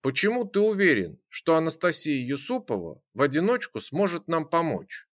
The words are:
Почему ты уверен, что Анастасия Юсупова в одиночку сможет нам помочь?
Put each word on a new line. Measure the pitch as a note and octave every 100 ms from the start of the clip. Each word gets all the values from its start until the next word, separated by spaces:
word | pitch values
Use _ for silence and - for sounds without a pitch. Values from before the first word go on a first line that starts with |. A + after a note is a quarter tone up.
Почему | C3+ C3 G#3 B3
ты | G#3+ G3+
уверен, | G#3+ G3+ F#3+ B2 F2 D2+ _
что | - - D#3+
Анастасия | D#3+ D#3 F3+ D#3 D#3 C#3+
Юсупова | B2 C#3 - B3+ - G#2 E2+ C2 _
в | G#2
одиночку | C#3+ C#3 F#3+ A#3+ - -
сможет | - D3 G3 E3+ -
нам | E3 D#3
помочь? | E3 E3 G2 - - -